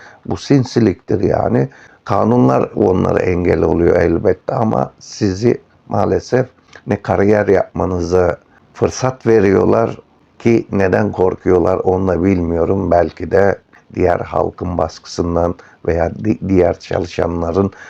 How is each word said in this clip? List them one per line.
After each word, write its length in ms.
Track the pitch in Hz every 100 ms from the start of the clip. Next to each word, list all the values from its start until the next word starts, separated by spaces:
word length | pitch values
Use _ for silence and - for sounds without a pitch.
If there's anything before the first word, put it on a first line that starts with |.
| - - -
Bu 100 | 101
sinsiliktir 840 | - 139 117 139 110 87 - 101
yani. 480 | 98 - - 120 139 - - _
Kanunlar 680 | - 101 104 123 131 131 117 -
onlara 420 | 101 92 92 87
engel 440 | 95 87 87 87
oluyor 340 | 85 82 85 87
elbette 580 | 85 85 95 92 -
ama 380 | 127 110 117 - -
sizi 640 | - - 104 92 120 120 _ _ -
maalesef 580 | 104 95 92 - 123 127 _ _ - -
ne 160 | 104
kariyer 460 | - 92 101 107 101
yapmanıza 880 | 95 - 82 90 90 85 92 90 - _ _ _
fırsat 520 | - 107 - 127 127 117
veriyorlar 720 | 113 101 95 95 107 113 - - _ _ -
ki 280 | 117 113 -
neden 400 | 98 95 101 104
korkuyorlar 640 | 95 92 90 92 90 90 92
onu 320 | 95 92 95
da 160 | 85
bilmiyorum. 680 | 92 92 82 85 82 98 92
Belki 400 | 87 82 - 87
de 280 | 92 98 - _ _ -
diğer 260 | - 151 87
halkın 580 | 92 - 87 - 90 85
baskısından 760 | 80 - - - 87 85 87 - - _ -
veya 280 | 82 85 -
di-, 240 | 107 - 92
diğer 300 | 92 90 90
çalışanların, 920 | - 92 90 - 87 85 82 87 98 - -